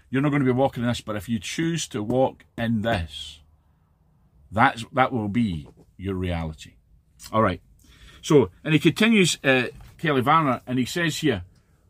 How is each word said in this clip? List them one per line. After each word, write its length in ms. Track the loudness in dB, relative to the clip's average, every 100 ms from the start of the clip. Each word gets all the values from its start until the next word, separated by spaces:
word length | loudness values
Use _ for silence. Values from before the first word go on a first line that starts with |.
| _
you're 120 | -2
not 80 | 0
going 120 | 2
to 40 | 2
be 60 |
walking 320 | 2 0 0
in 60 | -4
this, 100 | -4
but 160 | -6 -10
if 140 | -4
you 100 | -6
choose 480 | -4 -4 -2 -4 -6
to 140 | -8
walk 400 | -2 0 0 -2 _ -6
in 240 | -2 -2
this, 580 | 0 -2 -4 -10 -16 -18 _ _ _ _ _ _ _ _ _ _ _
that's, 320 | 2 2 2 -6
that 220 | 0 0
will 160 | 0 -2
be 400 | 0 0 -2 -8 -20 _ -12
your 200 | -8 -4
reality. 580 | -4 -4 -6 -10 -18 -20 _ _ _ _ -6
All 100 | 0
right. 200 | 0 -2 -10 _ _ _ -20 -18
So, 280 | 2 4 4 -2 -2
and 80 |
he 60 | 2
continues, 580 | 2 2 4 4 4 2 2
uh, 220 | 2 0 -8 -20 -6
Kelly 240 | -2 0
Varner, 400 | 4 4 2 -2 -4
and 120 | -4
he 60 | -2
says 320 | -2 -4 -2
here, 260 | -2 -2 -6 _ _ _ _